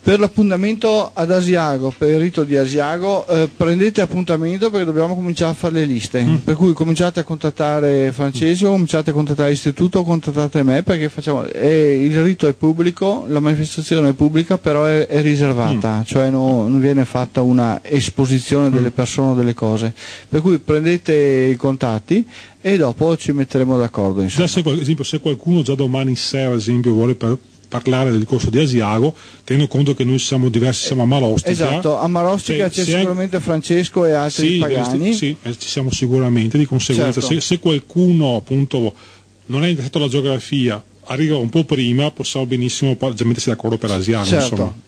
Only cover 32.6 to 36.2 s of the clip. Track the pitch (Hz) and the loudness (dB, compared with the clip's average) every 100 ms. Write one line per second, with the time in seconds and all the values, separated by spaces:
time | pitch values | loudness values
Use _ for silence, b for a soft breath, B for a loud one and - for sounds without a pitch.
32.6 | 185 170 180 170 190 180 190 180 165 160 | -2 -2 -2 0 0 -2 -2 -4 -2 -4
33.6 | - 170 180 - 170 151 147 147 156 180 | 0 0 0 0 2 2 0 0 0 2
34.6 | 156 131 123 135 175 226 147 151 117 120 | 0 0 -2 0 0 0 -2 -4 -8 -10
35.6 | - - 131 - 127 131 | -6 -4 -4 -2 0 2